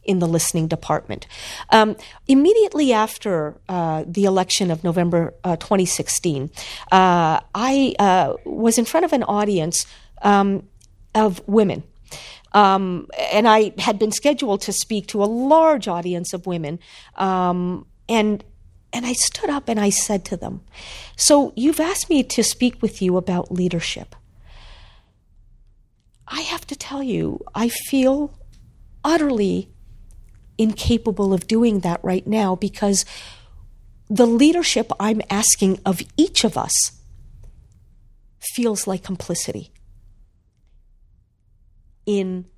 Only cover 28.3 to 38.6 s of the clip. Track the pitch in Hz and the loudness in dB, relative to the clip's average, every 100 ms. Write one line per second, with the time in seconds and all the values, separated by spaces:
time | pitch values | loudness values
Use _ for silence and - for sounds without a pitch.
28.3 | - - - - _ - - 294 330 294 | -10 -20 -20 -20 _ -20 -6 0 2 2
29.3 | 240 196 180 196 - - - - - - | 0 0 -2 -6 -18 -20 -20 -20 -20 -20
30.3 | - - - 220 202 - 233 226 202 196 | -20 -16 -2 -2 0 0 0 -2 -2 0
31.3 | 185 - 220 233 202 175 175 - 185 - | 0 0 2 2 2 -2 -2 -2 -4 -2
32.3 | 220 196 185 202 - 202 196 - - - | 0 0 -2 -4 -2 0 0 -4 -14 -20
33.3 | - - - - - - - _ 208 240 | -20 -20 -20 -20 -20 -20 -20 _ 2 4
34.3 | 233 294 349 320 240 226 - 202 214 - | 6 4 4 0 -2 -2 -2 -2 -2 -4
35.3 | 196 220 - 190 185 - 175 - - 330 | -2 0 2 2 0 -2 -4 -4 0 0
36.3 | - 220 - - - - - - - - | 2 0 -2 -4 -2 -4 -8 -20 -20 -20
37.3 | - - - _ _ _ _ _ _ _ | -20 -20 -20 _ _ _ _ _ _ _
38.3 | _ - - | _ -10 -4